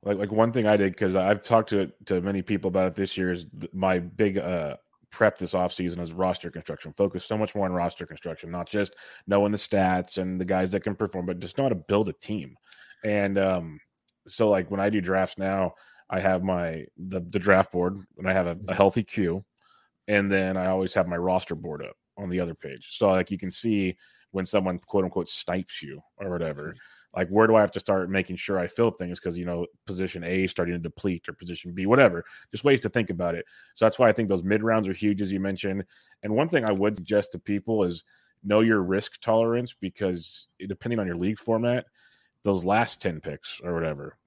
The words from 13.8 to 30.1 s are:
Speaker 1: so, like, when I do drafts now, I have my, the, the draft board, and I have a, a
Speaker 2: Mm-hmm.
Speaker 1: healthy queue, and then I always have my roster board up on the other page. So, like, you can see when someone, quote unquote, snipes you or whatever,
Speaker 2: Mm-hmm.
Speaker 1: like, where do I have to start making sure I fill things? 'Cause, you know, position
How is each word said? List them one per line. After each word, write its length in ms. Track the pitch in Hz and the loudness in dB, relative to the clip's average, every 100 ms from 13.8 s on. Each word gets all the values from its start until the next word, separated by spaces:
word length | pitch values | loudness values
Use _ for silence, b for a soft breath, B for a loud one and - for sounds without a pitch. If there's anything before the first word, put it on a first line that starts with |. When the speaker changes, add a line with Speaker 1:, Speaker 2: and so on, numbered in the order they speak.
| _ _ _ _ - | _ _ _ _ -20
Speaker 1:
so, 220 | - 110 | 0 4
like, 200 | 101 85 | 4 2
when 100 | 98 | 0
I 100 | 101 | 2
do 100 | 107 | 2
drafts 380 | 90 95 92 - | 0 0 0 -2
now, 360 | 95 98 92 - b b b | -2 0 0 -4 b b b
I 100 | 95 | -2
have 220 | 95 92 | 2 2
my, 420 | 92 90 85 82 - _ | 2 0 -2 -6 -10 _
the, 220 | 92 95 | -8 -8
the 180 | 87 101 | -4 -2
draft 340 | 92 95 95 | 6 6 6
board, 240 | 90 90 98 92 - | 2 0 -2 -12 -6
and 100 | 92 | 0
I 40 | |
have 140 | 95 87 | 2 2
a, 40 | |
a 40 | 85 | -2
Speaker 2:
Mm-hmm. 160 | 95 | -6
Speaker 1:
healthy 300 | 92 98 120 | 6 6 6
queue, 400 | 107 - 92 87 - _ b b b _ - | -4 -2 -2 -2 -8 _ b b b _ 0
and 240 | 104 98 | 2 4
then 260 | 98 95 95 | 2 2 0
I 80 | 92 | 0
always 260 | 95 95 | 0 0
have 140 | - 87 | 0 0
my 80 | 87 | 0
roster 380 | 90 92 - | 0 0 0
board 280 | 80 85 73 | -8 -8 -10
up 140 | - - _ - | -12 -14 _ -12
on 100 | 98 | -6
the 120 | 90 | -2
other 140 | 87 | -2
page. 440 | 80 73 67 - - | -6 -12 -14 -14 2
So, 100 | 104 | 4
like, 220 | 92 90 | 4 2
you 80 | 95 | -4
can 120 | 95 | -6
see 460 | 90 117 104 95 90 b b b | -6 -2 0 0 -4 b b b
when 120 | 95 | -6
someone, 340 | 92 104 92 87 | 0 0 0 -4
quote 260 | _ 101 | _ 0
unquote, 240 | 90 92 85 | 0 -2 -4
snipes 540 | - - 90 92 - | -6 -2 -4 -4 -12
you 200 | 71 67 _ _ | -14 -16 _ _
or 100 | 98 | -6
whatever, 380 | 87 80 71 78 | -4 -4 -6 -10
Speaker 2:
Mm-hmm. 480 | - - _ _ - | -14 -20 _ _ -6
Speaker 1:
like, 100 | 90 | 0
where 180 | 101 110 | 4 8
do 80 | |
I 60 | 110 | 8
have 100 | 101 | 6
to 80 | - | 0
start 300 | - 95 90 | 0 0 2
making 260 | 95 92 92 | -2 -2 -6
sure 220 | - 98 | -4 -2
I 80 | 85 | -2
fill 240 | - 117 | 0 0
things? 300 | 95 87 87 | 0 -8 -6
'Cause, 160 | 92 85 | -6 -6
you 60 | |
know, 220 | 87 87 85 _ - | -4 -4 -6 _ -12
position 380 | 92 92 | -6 -4